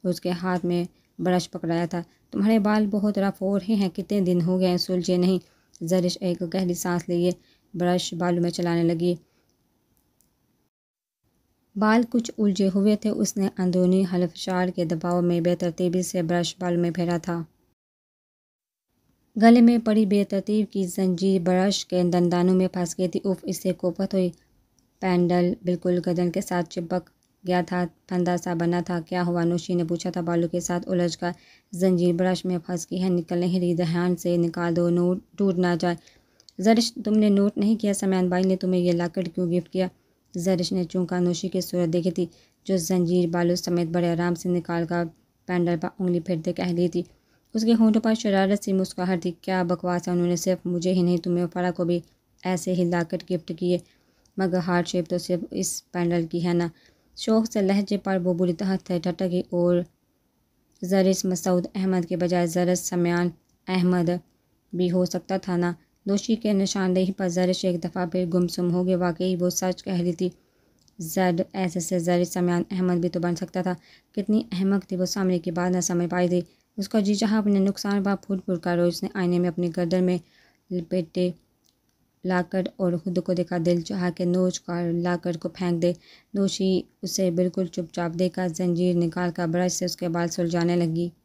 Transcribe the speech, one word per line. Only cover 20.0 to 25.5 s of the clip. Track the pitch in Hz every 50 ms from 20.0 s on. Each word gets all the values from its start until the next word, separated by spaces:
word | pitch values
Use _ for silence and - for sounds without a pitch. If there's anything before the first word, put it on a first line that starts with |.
| 220
बेतरतीब | 185 208 202 202 - 202 196 190 - 208 214 208
की | 196 - 196 190
जंजीर | 175 - - 190 185 180 165 185 196 190 190
ब्रश | 170 185 180 185 185 202 190 - -
के | - 185 180 180
दंदानों | 175 170 175 175 175 180 175 175 185 185
में | 185 185
फंस | 180 - 185 175 170 -
गई | - 185
थी। | 175 - 196
उफ, | - 202 185 - -
इससे | - 185 - - 185 175
कोफत | - - 180 175 - 196 196 -
हुई। | 190 185 175 - _ _ _ _ _ _ _ _ _ _ _ _ _
पैंडल | - 185 180 175 175 170 180 180 175 175